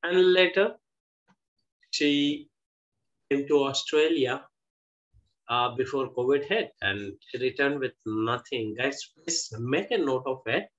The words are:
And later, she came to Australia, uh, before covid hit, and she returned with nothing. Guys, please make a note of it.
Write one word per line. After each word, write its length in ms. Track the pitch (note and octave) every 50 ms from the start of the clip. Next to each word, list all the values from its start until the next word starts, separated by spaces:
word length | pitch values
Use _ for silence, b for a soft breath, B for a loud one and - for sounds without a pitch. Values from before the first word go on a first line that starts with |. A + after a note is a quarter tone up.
And 300 | - E3+ F3+ F#3 F#3 F#3
later, 440 | F3+ F3+ F#3 F3 F3 F#3+ G3 A3+ A#3+ - _ _ _ _ _ _ _ _ _ _ _ _ _ _ _ _ _ _ _ _ _ _
she 580 | - - D3+ D3 D3 C#3+ C#3+ C#3+ D3 D3 D3 _ _ _ _ _ _ _ _ _ _ _ _ _ _ _ _ _
came 160 | C#3 C#3 C#3 C#3+
to 160 | D3+ D3 C#3
Australia, 800 | C3+ C3+ - - - - D3+ D3+ D#3+ E3 E3 C3+ A#2+ B2+ C#3 - - _ _ _ _ _ _ _ _ _ _ _ _ _ - _ _ _ _ _ -
uh, 260 | A#2 B2 B2 B2 A#2
before 360 | A#2+ C3 - - C#3 C3 B2 -
covid 300 | - B2 B2 C#3 C#3+ C#3+
hit, 280 | - F#3+ A3+ - - _ _
and 340 | - G2+ G2 G2+ G2+ G2+ G2 - -
she 120 | - - B2
returned 420 | B2 C3 - - C#3+ C#3 C#3+ C#3+
with 120 | C3 B2+ - _ _
nothing. 680 | A2 A2 A2 A2 A2+ A#2+ A#2+ - - - B2 A2+ G#2+ G#2+
Guys, 220 | A2+ B2 C#3 C#3 - - - _
please 380 | _ - - - - - - A2+ A2+
make 320 | A#2 A#2+ C3 D#3+ G3 -
a 80 | B3 A3
note 260 | E3+ C#3 C3 C3 C3
of 160 | C#3 C3 C3 -
it. 220 | A2+ A#2 E3 G3+ - _